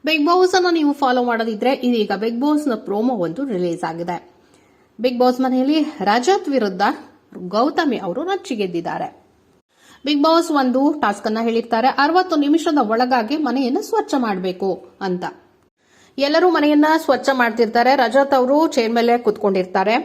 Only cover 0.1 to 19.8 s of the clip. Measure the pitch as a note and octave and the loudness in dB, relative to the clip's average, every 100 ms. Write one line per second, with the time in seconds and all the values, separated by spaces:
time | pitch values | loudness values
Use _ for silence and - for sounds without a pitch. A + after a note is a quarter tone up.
0.1 | D#4 D4 F4+ F#4 F#4+ F4+ E4+ D4 C#4+ C4 | 0 2 4 4 2 2 2 0 2 0
1.1 | B3 B3 A3+ A3+ G#3 A#3+ C4 B3 A#3 G#3 | 2 0 0 -2 0 0 0 0 0 0
2.1 | G3 A3 A#3 C#4+ D4+ D4 A3 - G3+ B3 | -2 -4 -2 0 0 0 -4 -4 -2 -2
3.1 | A#3 E3 F#3+ C#4 F#3 F3 E3 E3 E3 F3 | -2 -4 -4 -4 -2 -2 -4 -6 -6 -8
4.1 | E3+ - _ _ _ _ _ _ - B3 | -8 -12 _ _ _ _ _ _ -4 -4
5.1 | A#3+ B3 B3+ C4 B3+ C4 D#4 D4+ - G3+ | 2 2 2 0 0 2 0 0 -2 0
6.1 | A3+ B3 G#4 D#4+ C4+ G#3 F#3 G#3 D#4 - | 2 2 0 0 -2 -2 0 -2 -2 -14
7.1 | _ _ - F3+ G#3 C#4+ D#4 D#4 G3 F#3 | _ _ -14 -4 0 0 0 -2 -2 -6
8.1 | G3 E4+ F#4+ - A3+ F#3+ E3+ E3+ E3+ - | -6 -4 -6 -6 -4 -4 -4 -6 -8 -8
9.1 | - _ _ _ _ _ _ _ - C#4 | -12 _ _ _ _ _ _ _ -10 -4
10.1 | D4 D#4 E4 E4 D4 B3+ B3+ C#4+ D4+ A3 | 0 4 4 2 0 0 2 0 0 -2
11.1 | G#3 A3+ A3 A3+ A3+ A3+ A3+ B3+ - C#4+ | -2 -4 -2 -2 -2 -2 0 0 2 2
12.1 | F4 F#4 D#4 C#4+ E4 E4+ D4 G#3+ A3+ B3+ | 2 2 0 2 2 2 0 0 0 0
13.1 | B3+ A3 D#4 C4+ B3 B3 D4+ - A4 G#4+ | 0 0 -4 -2 -2 0 -2 -2 -4 -2
14.1 | C#4 A3+ F#3+ F#3 F3+ F#3+ F3 - _ G3 | -2 -2 -4 -6 -4 -6 -6 -10 _ -6
15.1 | F3+ F3 - _ _ _ _ _ _ _ | -4 -6 -12 _ _ _ _ _ _ _
16.1 | - C#4 D#4+ F4+ D#4+ D4 D4 D4+ D#4+ D#4+ | -4 0 2 2 2 2 4 4 2 2
17.1 | B3 C4 C4 A#3 A3+ A3 A#3+ B3 C#4 A#3 | 0 0 0 0 0 0 2 2 2 2
18.1 | C4 C#4 C4+ B3+ D4 D#4+ C4+ A3+ A#3 A#3 | 2 2 2 2 2 2 0 0 0 2
19.1 | A#3+ A#3 G#3 G3+ F#3 F#3 G3 | 2 0 -2 -2 -2 -2 -2